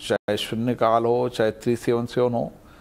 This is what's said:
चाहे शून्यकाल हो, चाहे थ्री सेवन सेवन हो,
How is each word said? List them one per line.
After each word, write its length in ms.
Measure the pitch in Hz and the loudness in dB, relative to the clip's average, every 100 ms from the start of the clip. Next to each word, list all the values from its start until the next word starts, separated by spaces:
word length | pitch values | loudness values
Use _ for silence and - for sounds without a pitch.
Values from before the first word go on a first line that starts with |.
| - | -2
चाहे 300 | 104 - 104 | -2 0 -4
शून्यकाल 680 | - 113 123 117 113 113 117 | -2 -4 -2 0 2 4 2
हो, 240 | 120 123 | 0 0
चाहे 220 | - 110 | 0 0
थ्री 240 | 107 123 117 | 0 -2 0
सेवन 300 | - 117 120 | 0 0 0
सेवन 280 | - 123 | 0 0
हो, 180 | 120 - - - - | 0 -6 -10 -20 -20